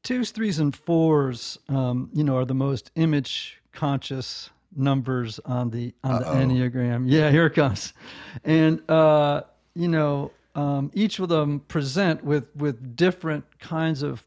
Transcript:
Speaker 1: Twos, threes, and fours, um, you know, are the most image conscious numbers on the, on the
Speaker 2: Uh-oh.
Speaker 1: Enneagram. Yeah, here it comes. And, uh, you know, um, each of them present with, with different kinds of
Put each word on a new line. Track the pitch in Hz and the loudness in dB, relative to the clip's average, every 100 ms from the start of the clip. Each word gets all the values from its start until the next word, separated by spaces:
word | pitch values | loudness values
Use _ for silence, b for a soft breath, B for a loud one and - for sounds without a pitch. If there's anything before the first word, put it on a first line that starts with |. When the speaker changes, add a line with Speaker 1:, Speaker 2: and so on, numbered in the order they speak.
Speaker 1:
Twos, | - 254 220 | -4 -4 -4
threes, | 214 220 160 | -4 -4 0
and | 147 - | -2 -2
fours, | - 165 160 151 135 120 - - - | 0 2 4 4 2 -4 -10 -14 -4
um, | 135 127 127 131 | -2 0 -2 -2
you | 151 | -2
know, | 147 127 | 0 0
are | |
the | 131 | 0
most | 131 139 139 - | -2 -2 -4 -6
image | - 160 147 131 - - - _ | -2 2 0 -2 -10 -10 -18 _
conscious | - 147 135 - 131 - - - _ _ 160 | -6 -2 -2 -4 -8 -8 -12 -16 _ _ -2
numbers | 139 135 123 127 120 - | 0 0 0 -4 -4 -8
on | - 123 120 | -6 -4 -4
the, | 120 120 - | -4 -8 -8
on | 131 120 | -2 -2
the | 120 | 0
Speaker 2:
Uh-oh. | 135 | 0
Speaker 1:
Enneagram. | 131 127 123 123 123 120 127 | 2 2 0 -2 -2 0 2
Yeah, | 151 151 | 4 6
here | 151 165 | 6 4
it | |
comes. | - 143 98 - B B B B 127 | 2 0 0 -8 B B B B -10
And, | - 160 160 160 - | 2 4 4 2 2
uh, | 160 156 151 147 147 - _ _ | 6 6 6 4 0 -6 _ _
you | 170 175 | -4 0
know, | 160 147 143 143 _ _ | 2 2 0 -4 _ _
um, | 147 143 143 143 | -4 -2 -2 -2
each | 190 214 - | 0 -2 -2
of | 180 | 0
them | 160 147 143 | 0 0 -4
present | - 160 139 151 185 156 | -4 -4 -2 0 0 0
with, | 143 147 139 | 0 -2 -2
with | 147 147 117 127 | -4 -4 -4 -12
different | 120 180 180 160 151 - _ | 0 0 2 -6 -6 -8 _
kinds | - 160 160 143 | -8 -2 -2 -2
of | 143 123 | -4 -8